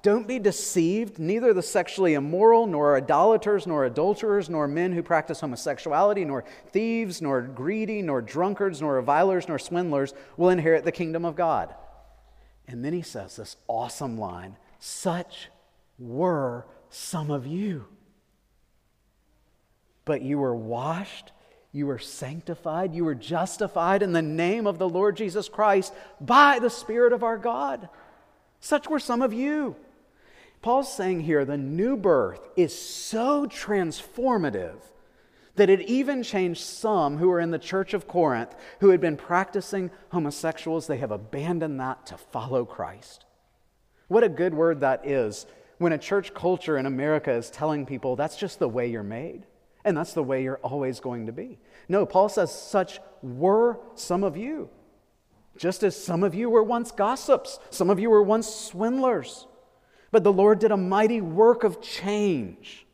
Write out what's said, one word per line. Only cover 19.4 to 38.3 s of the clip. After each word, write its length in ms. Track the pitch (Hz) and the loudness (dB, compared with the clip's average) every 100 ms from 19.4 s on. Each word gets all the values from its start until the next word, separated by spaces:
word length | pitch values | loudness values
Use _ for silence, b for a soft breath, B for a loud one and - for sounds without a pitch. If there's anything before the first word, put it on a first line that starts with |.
| _ _ _ _ _ _ | _ _ _ _ _ _
But 180 | - 143 | -6 -4
you 160 | 131 143 | -2 -2
were 180 | 135 117 | -2 -4
washed, 760 | 110 120 139 170 196 - - b b b b | -6 -6 -6 -6 -8 -16 -20 b b b b
you 120 | 143 143 | -6 -6
were 140 | 127 | -6
sanctified, 960 | - - 131 160 - 165 165 160 190 160 | -10 -14 -12 -12 -10 -10 -6 -4 -4 -2
you 80 | 165 | -2
were 80 | |
justified 880 | 131 113 165 180 - 208 180 170 196 | -4 -4 -2 -2 -4 -4 0 2 2
in 120 | 196 | 2
the 80 | 170 | 0
name 440 | 156 160 175 220 208 | 0 0 0 0 -2
of 140 | 170 | -2
the 100 | 185 | -2
Lord 260 | 170 208 202 | 2 0 0
Jesus 320 | 214 190 202 | -4 -4 -8
Christ 440 | - 214 196 190 B B B | 0 4 4 2 B B B
by 380 | 143 247 285 269 | 4 8 8 6
the 140 | 233 | 0
Spirit 420 | - - 226 240 | -4 -6 2 4
of 100 | 233 | 4
our 140 | 226 226 | 0 -2
God. 520 | 233 247 277 254 262 b b b b b b _ | -4 -2 -4 -6 -12 b b b b b b _
Such 300 | - 294 - | -2 0 0
were 100 | 302 | -4
some 220 | - 233 | 0 0
of 100 | 254 | 0
you." 440 | 220 277 302 269 151 - _ _ b b b b b | 0 -2 -2 -4 -8 -20 _ _ b b b b b
Paul's 300 | - 254 269 | 0 2 0
saying 280 | - 185 180 | -4 -2 -2
here 260 | 156 151 135 | 2 2 2
the 120 | 143 | -4
new 380 | 135 160 226 269 | -4 -2 0 2
birth 520 | 196 147 98 - - - | 4 4 4 -4 -6 0
is 200 | 170 - | 0 0
so 680 | - - - 220 254 294 277 | -14 -12 -6 -2 0 0 -2
transformative 1300 | - - 208 170 147 - - 262 233 151 98 87 90 - _ _ b b b b - | -8 -2 0 0 -6 -14 -4 0 2 0 -2 -8 -12 -20 _ _ b b b b 2
that 140 | 196 | 6
it 120 | 196 | 6
even 420 | 185 254 277 269 | 4 0 0 -2
changed 380 | 220 202 180 170 | -4 -2 -2 -4
some 560 | - - 220 202 147 147 | -10 -6 0 2 0 2
who 100 | 180 | 2
were 140 | 175 | 2
in 100 | 170 | 0
the 80 | 160 | -4
church 340 | - 190 190 | -4 -4 -2
of 140 | 208 - | -6 -2
Corinth 480 | 180 156 | 0 2